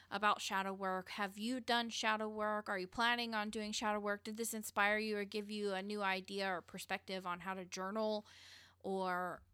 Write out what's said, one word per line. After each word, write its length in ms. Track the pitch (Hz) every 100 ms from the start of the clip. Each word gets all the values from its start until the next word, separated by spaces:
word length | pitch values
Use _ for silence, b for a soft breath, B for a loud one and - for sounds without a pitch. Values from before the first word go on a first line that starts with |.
| B
about 300 | 202 208 -
shadow 320 | - 196 196
work. 380 | 196 196 185 185
Have 260 | - 202 202
you 240 | 220 254
done 300 | 240 233 233
shadow 380 | - 226 214 214
work? 400 | 214 214 214 208
Are 100 | 196
you 80 | 185
planning 480 | - 233 240 233
on 160 | 226 214
doing 220 | 220 214
shadow 260 | 220 220 208
work? 240 | 208 208
Did 120 | - 214
this 180 | 226
inspire 440 | 220 208 - 202 214
you 200 | 220 208
or 60 |
give 260 | 202 208 208
you 220 | 214 202
a 100 | 190
new 200 | 196 208
idea 460 | 196 190 185 196 190
or 120 | 175
perspective 640 | - 185 - 190 - 190 185
on 140 | 175
how 140 | 180
to 100 | 190
journal 600 | 180 190 185 214 214 214 - B B B B B
or, 600 | 196 190 185 180 180 160 -